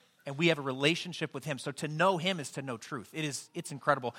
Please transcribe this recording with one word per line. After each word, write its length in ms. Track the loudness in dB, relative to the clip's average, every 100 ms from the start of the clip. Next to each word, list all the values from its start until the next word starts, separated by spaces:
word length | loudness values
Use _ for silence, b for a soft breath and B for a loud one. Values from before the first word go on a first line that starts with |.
| b b -10
and 120 | 2
we 100 | 4
have 120 | 4
a 20 |
relationship 720 | 0 4 4 4 -2 -6 -6
with 120 | -6 -6
him. 120 | -4
So 140 | -4
to 160 | -4 -4
know 300 | 4 4 4
him 220 | 0 -2
is 120 | -4
to 100 | -6
know 160 | -6 -8
truth. 320 | -6 -8 -8
It 120 | -4 -4
is, 240 | -4 -8
it's 180 | -10 -8
incredible. 440 | -2 2 2 2